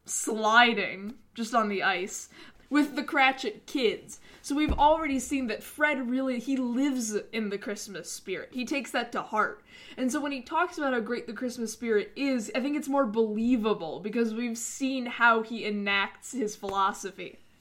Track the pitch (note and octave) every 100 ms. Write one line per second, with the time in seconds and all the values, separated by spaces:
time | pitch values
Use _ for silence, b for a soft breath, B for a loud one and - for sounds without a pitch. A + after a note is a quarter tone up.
0 | - - C#4 G#3+ G#3+ A3+ A#3+ G3+ D#3 F#3+
1 | G#3 - - A#3 A#3 A#3+ G#3 G3 G3 F3+
2 | G3+ - - B B B B D4 C#4+ D4+
3 | - D4 C4+ C4 A3+ - - C#4+ A3 -
4 | - - B B - C#4+ D4+ - D4 D#4+
5 | D#4 C4+ - C#4 A#3 G3+ - - D4+ C4+
6 | A#3+ B3+ C4 A#3+ C#4 C4 A#3+ A#3+ C#4+ B3+
7 | G#3+ G3+ - A3 G#3 G3 B3 G#3 G#3 E3+
8 | - - G3 E3 - B3 A#3+ C#4 A3+ B3+
9 | A#3 F#3 - G#3+ G3 - B B B B
10 | B3+ D4 C#4+ C4+ - E4 F4+ E4 C#4 B3
11 | G#3+ A#3+ - G#3+ B3+ B3 A3 - A#3 G#3
12 | - - C#4 B3+ G#3 B3+ C#4 D4 C4+ C#4
13 | A#3 A3+ A3 G#3+ A#3 B3 G#3+ F#3 D#3+ C3
14 | G#3 A#3+ A3+ A3+ A#3+ A3+ - - C4 C4
15 | A#3+ A#3+ A#3 A3+ A3+ A3+ G#3+ G#3 G3+ G3+
16 | G3+ - - A#3+ G#3 - G3+ G3 G3 -
17 | F#3+ F#3+ E3+ - - _